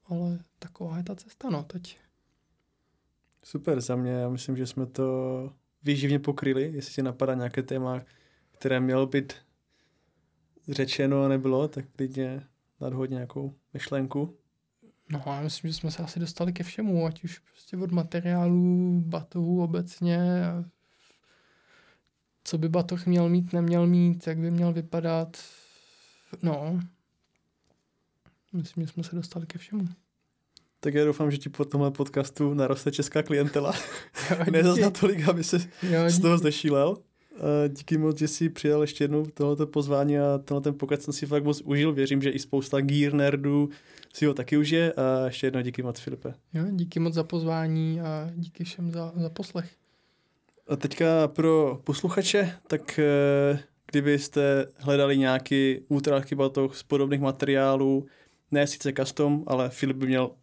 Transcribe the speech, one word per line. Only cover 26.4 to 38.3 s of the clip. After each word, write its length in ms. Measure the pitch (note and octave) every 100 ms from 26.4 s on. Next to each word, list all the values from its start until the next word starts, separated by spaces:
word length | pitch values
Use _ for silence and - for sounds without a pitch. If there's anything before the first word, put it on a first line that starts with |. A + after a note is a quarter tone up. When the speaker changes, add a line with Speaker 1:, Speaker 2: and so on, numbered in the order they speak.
Speaker 1:
No. 380 | - D3 D3+ F3+ F3 _ _ _ _ _ _ _ _ _ _ _ _ _ _ _ _
Myslím, 320 | F#3 D#3 - D#3+
že 60 |
jsme 120 | -
se 120 | E3 E3+
dostali 300 | F3 F3 D#3+
ke 120 | E3+
všemu. 300 | - G#3 F3 F3+ _ _ _ _ _ - _ _
Speaker 2:
Tak 140 | D3
já 100 | C#3+
doufám, 260 | D3+ D3 D3+
že 80 | C#3+
ti 100 | C#3
po 160 | -
tomhle 260 | D3 C#3+ C#3
podcastu 640 | C#3 C#3 C#3+ C#3 - D3
naroste 360 | D3 C3 C3+ D3
česká 300 | C3+ - D#3
klientela. 500 | D#3 C#3+ C#3+ C#3+ C#3+ -
Speaker 1:
<laughs> 520 | - - - - -
Jo, 60 | F3 E3
Speaker 2:
Ne 120 | D#3+
zas 100 | F3+
Speaker 1:
díky. 100 | F3+
Speaker 2:
natolik, 440 | G3+ F#3 G3+ F#3+ D#3
aby 160 | F3
se 120 | D#3 F3 F3 -
Speaker 1:
Jo, 180 | F3+ E3 E3+
Speaker 2:
z 100 | F3
toho 140 | E3+ E3+
Speaker 1:
díky. 60 |
Speaker 2:
zešílel. 540 | D#3 D3 D#3 C#3 D#3 G3+ _ _ _ -
Eh, 320 | D3 D3 D3
díky 300 | C#3+ - D#3+
moc, 200 | D#3 D3+
že 100 |
jsi 200 | D3+